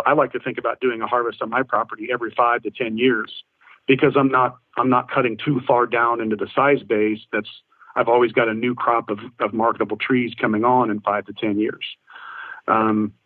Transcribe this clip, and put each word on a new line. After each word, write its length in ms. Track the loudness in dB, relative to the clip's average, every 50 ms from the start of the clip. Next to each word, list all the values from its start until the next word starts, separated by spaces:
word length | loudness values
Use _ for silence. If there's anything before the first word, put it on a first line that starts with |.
| 4
I 80 | 2 2
like 180 | 2 2 0
to 80 | -2 -6
think 180 | -6 -6 -6 -4
about 220 | -4 -4 -4 -2
doing 220 | -2 -2 -2 -2
a 40 | -4
harvest 340 | -2 0 0 0 -2 -4 -6
on 80 | -6 -4
my 120 | -2 -2
property 460 | -2 0 0 -2 -2 -2 -6 -12 -8 -6
every 200 | -6 -4 -6 -4 0
five 280 | 0 2 2 2 0 -2
to 60 | -6
ten 260 | -6 -6 -6 -4 -2 0
years, 460 | 2 2 2 0 -4 -8 -12 -18 -20 _ _ _ _ -20 -20 _ _
because 280 | 0 2 4 4 4 4
I'm 140 | 4 2 4
not, 280 | 4 2 2 2 -2 -6 _ _ -4
I'm 140 | -2 2 2
not 180 | 2 2 0 0
cutting 280 | -2 0 0 0 -2
too 240 | -4 -2 -2 -2 0 2 2
far 180 | 2 2 2
down 340 | 2 0 0 2 2 0 0
into 140 | -2 -2 -2
the 140 | -4 -4 -4
size 300 | 0 2 2 4 2 2
base. 380 | 0 -2 0 2 2 0 0 -4 -6 -6
That's, 160 | -6 -6 -6 -6 -12 -20 _ _ _ _ -18 -8 -2
I've 140 | -2 2 4
always 240 | 4 4 4 4
got 160 | 2 2 0 0
a 60 | 0
new 200 | -2 -2 -2 -2
crop 360 | -2 0 0 0 0 0 -2
of, 80 | -6 -6 -8 -12 _ -4
of 120 | -4 -2
marketable 460 | 0 2 0 2 2 0 -2 -4 -4 -6
trees 340 | -2 0 0 0 0 -2 -4 -2
coming 240 | -2 0 0 2 2
on 260 | 2 2 2 2 0
in 100 | -2 -2
five 260 | -2 -2 -2 -2 -4
to 60 | -8
ten 260 | -10 -6 -4 -2 -2 -2
years. 260 | -2 -4 -4 -8 -12 -14 -16 _ _ _ -20 -20 -20 -18 -16 -16 -16 -16 -16 -10 -4
Um, 460 | -2 0 2 2 2 2 0 0 -2 -6 _ _